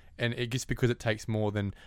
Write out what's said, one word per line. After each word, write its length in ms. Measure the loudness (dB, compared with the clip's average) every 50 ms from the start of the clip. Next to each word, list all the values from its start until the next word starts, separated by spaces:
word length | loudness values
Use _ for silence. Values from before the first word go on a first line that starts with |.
| -20 -16 -4
And 160 | -2 -2 0 0
it, 160 | -2 -2 -2
just 180 | -2 -2 -2 -2
because 220 | 0 2 2 2
it 100 | 2 2
takes 260 | 0 0 0 0 -2
more 240 | -2 0 2 2 2
than 240 | 2 0 0 -2 -4 -8 -14